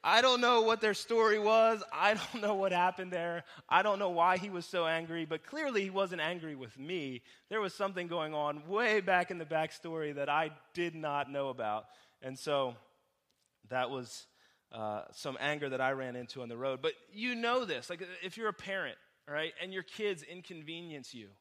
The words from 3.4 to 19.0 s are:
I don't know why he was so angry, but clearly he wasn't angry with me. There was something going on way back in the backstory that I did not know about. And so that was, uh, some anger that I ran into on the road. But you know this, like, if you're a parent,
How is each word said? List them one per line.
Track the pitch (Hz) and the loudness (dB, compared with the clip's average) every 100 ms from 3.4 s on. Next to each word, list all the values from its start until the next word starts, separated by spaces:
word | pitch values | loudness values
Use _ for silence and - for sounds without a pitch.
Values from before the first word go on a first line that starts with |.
| - - - | -8 -20 4
I | 170 | 4
don't | 208 196 | 4 2
know | 196 | 2
why | 170 175 185 | 6 6 6
he | 202 | 0
was | 180 | -6
so | 170 180 165 | -4 0 2
angry, | 165 165 165 156 | 0 -2 -4 -4
but | 160 | -6
clearly | - 294 294 226 | -6 -4 0 0
he | 190 | 0
wasn't | 190 196 175 | 0 0 0
angry | 156 180 160 | -2 -2 -8
with | 139 123 127 | -10 -12 -12
me. | 143 180 139 123 - - _ | -6 -4 -4 -8 -12 -20 _
There | 214 | -2
was | 196 | -2
something | - 196 180 175 | -2 -2 -2 -4
going | 170 156 | -2 -2
on | 151 147 147 151 | 0 0 -2 -4
way | 202 233 214 | 0 4 2
back | 190 180 170 | 4 2 2
in | 175 | -6
the | |
backstory | 156 160 160 - 170 160 151 | -2 -2 -2 -6 -8 -4 -4
that | 143 139 | -2 0
I | 147 160 151 _ | 2 0 -6 _
did | - 170 | -4 -4
not | 160 156 143 135 | -4 -4 -2 -2
know | 139 139 | -4 -4
about. | 127 110 107 107 - _ _ | -4 -2 -4 -6 -20 _ _
And | 135 131 | -12 -8
so | - 143 131 117 _ _ _ _ _ _ _ _ 110 | -2 0 0 -4 _ _ _ _ _ _ _ _ -6
that | 127 123 | -2 -2
was, | 135 120 - - _ _ _ _ | -4 -8 -14 -18 _ _ _ _
uh, | 113 107 104 - | -8 -6 -6 -8
some | - 147 131 | -10 -8 -4
anger | 143 147 143 | -2 -2 -2
that | 131 | 0
I | 131 | 0
ran | 135 131 123 | 0 -4 -8
into | 120 135 | -10 -10
on | 120 | -10
the | 117 | -4
road. | 135 131 | -4 -2
But | 156 - _ | -2 -4 _
you | 196 247 | -6 -4
know | 240 233 254 220 | 0 2 2 2
this, | 135 - | -4 -4
like, | 175 180 180 | -10 -10 -8
if | 185 214 | -10 -2
you're | 220 | -4
a | |
parent, | - 185 196 147 - | -4 -6 -4 -4 -8